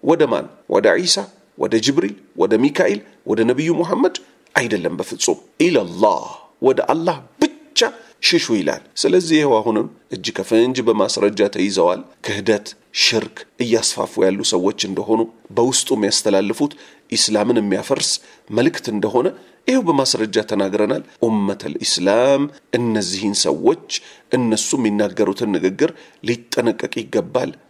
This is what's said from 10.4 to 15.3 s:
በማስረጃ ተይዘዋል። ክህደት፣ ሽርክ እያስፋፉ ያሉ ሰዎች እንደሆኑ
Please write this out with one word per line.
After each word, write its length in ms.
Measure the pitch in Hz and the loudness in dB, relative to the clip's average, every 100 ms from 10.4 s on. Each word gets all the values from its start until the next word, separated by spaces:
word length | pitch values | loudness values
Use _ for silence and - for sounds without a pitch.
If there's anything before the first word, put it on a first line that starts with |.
| 95 113 123 127 | 0 2 2 2
በማስረጃ 580 | 117 107 98 - 101 104 101 | 0 2 0 2 0 2 0
ተይዘዋል። 520 | - - 92 85 92 - _ | 0 -2 2 2 0 -8 _
ክህደት፣ 460 | - 101 101 104 104 - _ - | -8 -6 0 0 -2 -20 _ -2
ሽርክ 420 | - 113 107 - - _ | 0 0 -4 -14 -20 _
እያስፋፉ 540 | 120 110 - - 107 - | 0 0 0 -4 -6 0
ያሉ 180 | 95 98 | 0 2
ሰዎች 360 | 92 90 92 104 | -2 0 0 -2
እንደሆኑ 380 | - 95 - 110 113 | -6 -6 0 0 0